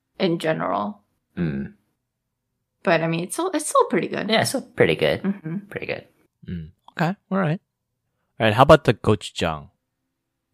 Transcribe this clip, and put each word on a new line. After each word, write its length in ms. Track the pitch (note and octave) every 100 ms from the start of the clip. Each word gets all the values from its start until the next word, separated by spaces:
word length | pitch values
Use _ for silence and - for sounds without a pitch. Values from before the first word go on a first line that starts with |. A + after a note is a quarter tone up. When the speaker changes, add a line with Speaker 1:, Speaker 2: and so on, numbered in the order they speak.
| _ -
Speaker 1:
in 200 | F#3+ E3+
general. 640 | D#3+ D#3+ F3+ G3+ G#3 G#3 _ _ _ -
Speaker 2:
Mm. 380 | E2 C2+ C2+ - _ _ _ _ _ _ _ _ _ _
Speaker 1:
But, 200 | G3 E3
I 60 | E3
mean, 160 | E3
it's 100 | F3+
still, 160 | - F4+
it's 140 | D#4 -
still 160 | C#5 B4
pretty 220 | E3+ -
good. 220 | - G3+
Speaker 2:
Yeah, 100 | A3
it's 100 | -
still 120 | B3+
pretty 320 | - - -
good. 280 | D#2 D2 D#2
Speaker 1:
Mm-hmm. 340 | F#3+ G3+ D#3 F#3 -
Speaker 2:
Pretty 180 | - -
good. 200 | - - _ _ _ -
Speaker 3:
Mm. 220 | F2 D#2+ - -
Okay. 240 | - D3+ G3 _
All 80 | F#3+
right. 220 | E3+ F3 - _ _ _ _ _ _ _
All 80 | A2
right. 80 |
How 80 | G#2+
about 220 | C3+ D#3+
the 100 | -
gochujang? 760 | A2 - G#2+ - - F2 D#2 C#2 _ _ _ _ _ _ _ _